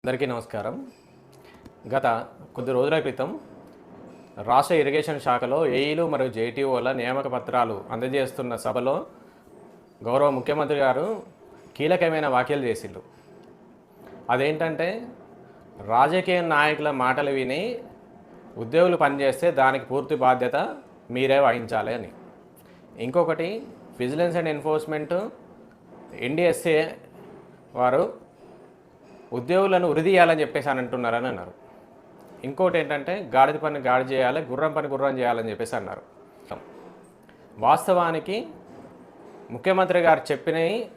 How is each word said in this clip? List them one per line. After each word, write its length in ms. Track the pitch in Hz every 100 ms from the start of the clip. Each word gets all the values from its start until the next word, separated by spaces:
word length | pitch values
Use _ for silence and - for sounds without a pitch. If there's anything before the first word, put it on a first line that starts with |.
| 127
అందరికీ 200 | 127 135
నమస్కారం. 420 | 120 110 110 104 - 269 - _ - - - - - - - -
గత 120 | 131 131 113 - - - -
కొద్ది 160 | 120 127
రోజుల 220 | 139 160
క్రితం 360 | 135 123 135 302 - - - - - - - - - - 104
రాష్ట్ర 260 | 127 143 165
ఇరిగేషన్ 380 | 139 139 151 147
శాఖలో 460 | 131 123 123 139 160
ఏఈలు 380 | 139 143 156 170
మరియు 180 | 139 131 110
జేటీఓల 560 | 117 120 135 127 120
నియామక 340 | 131 120 131 139
పత్రాలు 580 | 123 - 123 117 104 -
అందజేస్తున్న 640 | 117 127 139 131 - 123 113
సభలో 420 | 113 123 127 156 - - - - - - - - - _
గౌరవ 260 | 110 127 143
ముఖ్యమంత్రి 480 | 131 123 147 143 147
గారు 440 | 135 127 175 214 - - - - - -
కీలకమైన 500 | 151 180 170 156 147
వ్యాఖ్యలు 300 | 127 127 147 123
చేసిండ్రు. 360 | 110 101 92 - - - - - - - - _ - - - -
అదేంటంటే, 760 | 127 139 156 165 151 170 220 240 - - - - - - - 101
రాజకీయ 480 | 113 147 180 180 180
నాయకుల 500 | 170 151 151 151 151
మాటలు 420 | 139 127 131 147 135
విని 400 | 127 139 214 240 - - - - - - - -
ఉద్యోగులు 340 | 113 151 180 175
పనిచేస్తే 460 | 147 139 139 131 175 156
దానికి 220 | 131 131
పూర్తి 320 | 117 131 - 147 127
బాధ్యత 500 | 123 123 139 208 285 - - - 120
మీరే 240 | 131 135 135
వహించాలి 480 | 120 113 113 107
అని. 180 | 120 92 - - - - - - - - - 117
ఇంకొకటి, 600 | 175 160 160 165 208 - - - -
Vigilance 380 | 123 151 175 165
and 120 | 160
Enforcement, 760 | 147 147 156 156 151 147 175 220 - - - - - - - - - 120
ఎన్డీఎస్ఏ 500 | 156 175 170 170 156 156 - - - - - - - - -
వారు 460 | 123 131 185 - - - - - - - _ - - - - 120
ఉద్యోగులను 500 | 123 180 196 185 175
ఉరి 100 | 156
తీయాలని 380 | 160 185 170 160
చెప్పేసి 280 | 147 147 139
అని 80 | 127
అంటున్నారని 440 | 123 127 120 117 127
అన్నారు. 220 | 101 90 - - - - - - - - -
ఇంకోటి 340 | 127 139 185 170
ఏంటంటే, 520 | 147 147 139 190 160
గాడిద 200 | 127 135
పని 240 | 151 151 147 123
గాడి 180 | 127 131
చేయాలి, 280 | 131 127 143 143
గుర్రం 220 | 127 127 147
పని 120 | 147
గుర్రం 300 | 135 139 131
చేయాలని 320 | 120 117 113
చెప్పేసి 240 | 104 113 123
అన్నారు. 260 | 95 95 - - - - - - - - - - - - - - - -
వాస్తవానికి 720 | 117 151 180 180 170 160 156 208 - - - - - - - - - - -
ముఖ్యమంత్రి 460 | 120 185 190 185 180 170
గారు 160 | 160 -
చెప్పినవి 560 | 147 165 160 165 220 -